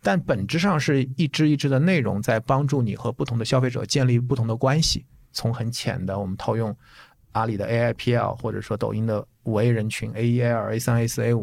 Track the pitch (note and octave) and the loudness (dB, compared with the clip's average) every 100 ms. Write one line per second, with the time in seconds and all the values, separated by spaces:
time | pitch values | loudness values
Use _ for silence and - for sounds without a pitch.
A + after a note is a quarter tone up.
0 | - F#3+ - B2 G2 D3+ G3 D#3+ C3+ C#3 | 2 0 0 -2 0 0 2 2 2 2
1 | C3 C3 D#3 - D#3 C#3+ D3 C3 E3+ F3+ | 0 0 -2 2 2 4 2 2 4 2
2 | G#2+ G2 A2+ A2+ - C3+ C#3+ C#3 A2+ G2+ | 0 -2 0 0 2 0 2 2 0 -2
3 | A2 A2 C#3 A#2 A2+ C3 B2+ A#2+ G#2 D3 | -6 -4 -2 -2 0 2 2 -2 -2 0
4 | B2+ A#2+ B2 C3 A2+ A2+ C3 D3 D#3+ - | 4 2 2 0 0 0 2 2 2 -2
5 | - - - - A#2+ A#2 A2+ A#2+ - F2+ | -8 -20 -14 -4 -4 -2 -4 -4 -4 -4
6 | F#2 G2 G2 F#2+ - A2+ A2 G#2 - - | -4 -4 -4 -4 -2 -2 -2 -6 -14 -20
7 | - _ _ A2 A2+ G#2 G2+ A#2 A#2 A2+ | -20 _ _ -4 -2 -2 -2 0 0 0
8 | - A#2 G#2 - A2+ G#2 G#2+ A2 A2 G#2+ | 0 0 0 -2 -6 -6 -6 -4 -2 -2
9 | A2+ G#2+ - _ - G#2+ A#2 A#2 G#2+ - | -2 -2 -4 _ -4 2 2 2 0 -4
10 | A2 G#2+ A#2+ A#2+ A#2+ A#2 G#2 A2+ A#2 A#2 | -8 -2 0 2 2 0 -2 -2 0 0
11 | A#2 - A2+ A#2 | 0 0 0 0